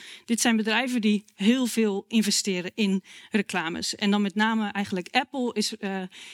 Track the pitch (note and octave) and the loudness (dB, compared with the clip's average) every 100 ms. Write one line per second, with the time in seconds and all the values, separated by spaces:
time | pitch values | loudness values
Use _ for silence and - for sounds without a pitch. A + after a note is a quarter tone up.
0 | - - - A#3 B3 A3+ A3 A3 B3+ B3 | -18 -18 -4 0 2 2 2 0 0 0
1 | G#3+ G#3 - - G3 B3+ B3 A3+ A3 G3 | 2 2 -2 0 2 4 2 0 0 0
2 | - A3+ G#3 - - F3+ F3 - G3+ F#3+ | 0 2 2 0 0 -4 -4 -2 2 2
3 | - - - G#3+ G3 F#3+ D#3+ E3+ G3 - | -2 -14 -4 -2 0 -2 -4 -4 -6 -2
4 | G#3 G#3 G3+ G3+ A3 A3+ G#3 G3 G3+ F#3+ | 2 2 2 2 0 2 -2 -4 -4 -4
5 | F3 B3 C4+ C#4 B3 - G#3 A3 G3 F#3+ | -2 -2 0 -2 -2 -2 -4 -4 -6 -6
6 | F#3 - - | -8 -12 -18